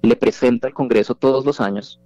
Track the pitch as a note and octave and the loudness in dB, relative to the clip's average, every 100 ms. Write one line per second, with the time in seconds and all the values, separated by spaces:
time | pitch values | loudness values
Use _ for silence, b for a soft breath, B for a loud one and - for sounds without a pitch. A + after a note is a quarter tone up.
0 | A2+ A#2 A#2+ - B2+ A#2+ C3 - C3 A2+ | 2 2 0 2 0 0 -4 -6 0 0
1 | G#2 B2 C3+ C3 C3+ C#3+ G2+ G2+ - - | 0 0 0 2 -2 -2 -4 -4 -10 -20